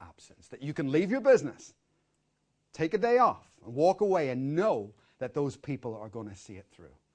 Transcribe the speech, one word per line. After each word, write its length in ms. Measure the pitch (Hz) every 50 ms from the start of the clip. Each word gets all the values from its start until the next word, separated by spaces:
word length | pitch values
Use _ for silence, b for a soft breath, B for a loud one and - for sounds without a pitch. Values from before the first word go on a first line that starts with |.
absence. 460 | 92 85 - _ - - - _ -
That 160 | _ - - 139
you 100 | 147 147
can 180 | - 151 135
leave 200 | 139 156 196 190
your 100 | 240 269
business, 520 | 254 277 254 - - 131 - - - - _ _ _ _ _ _ _ _ _ _ _ _ _ _ _ _ _ _ _ _ -
take 200 | - 160 165 220
a 40 |
day 220 | 208 208 240 240 247
off, 280 | 247 202 107 - - _ _ _ -
and 100 | 107 120
walk 280 | 135 160 185 185 190
away 280 | 208 202 190 175 151 135
and 260 | 123 127 131 139 151
know 380 | 165 208 226 165 113 101 107 - b b b b b
that 140 | 131 120 -
those 220 | 151 143 139 -
people 400 | - - 147 139 127 - 120 110
are 140 | 104 107 107
gonna 260 | 98 117 107 104 98
see 200 | 95 - - 101
it 120 | 92 - _
through. 220 | _ - 85 73 67 _ _ _ _